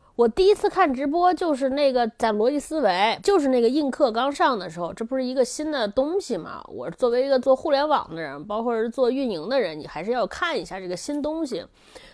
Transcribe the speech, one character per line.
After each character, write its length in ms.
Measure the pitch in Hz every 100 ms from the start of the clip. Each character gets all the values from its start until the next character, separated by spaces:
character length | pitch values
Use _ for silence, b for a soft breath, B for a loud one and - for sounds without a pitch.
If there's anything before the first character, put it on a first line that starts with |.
| b -
我 80 | 233
第 180 | 294 381
一 80 |
次 140 | 403 415
看 240 | - 339
直 140 | 247 285
播 260 | 330 359
就 220 | 349 349
是 160 | 262 269
那 200 | 269 285
个 160 | 247 226 -
在 120 | 226
逻 200 | 208 233
辑 100 | 294
思 220 | - 311
维， 360 | 220 180 220 208
就 180 | - 392
是 80 | 277
那 100 | 254
个 80 | 233
映 240 | 285 285
客 220 | - 269
刚 180 | 226 269
上 280 | 285 320 226
的 100 | 175
时 100 | 165
候， 140 | 170
这 100 | 170
不 140 | 233 262
是 80 |
一 80 | 254
个 100 | 262
新 300 | 240 - 311
的 160 | 285 208
东 320 | 254 294 381
西 160 | - 196
嘛？ 260 | - - -
我 220 | 92 120
作 180 | - 240
为 160 | 240
一 40 | 277
个 120 | 262
做 160 | 269 262
互 140 | 330
联 180 | 277 302
网 260 | 262 -
的 60 | 165
人， 240 | 151 143
包 180 | 180 214
括 160 | 233 226
是 120 | 233
做 200 | 247 240
运 200 | 254 262
营 180 | 170 196
的 100 | 277
人， 220 | 185 156
你 60 | -
还 180 | 147
是 60 | 190
要 160 | 247 202
看 320 | - 349 262
一 40 |
下 160 | 165 185
这 80 | 185
个 80 |
新 280 | 247 - 294
东 240 | 285 320 294
西。 180 | 202 - B B B B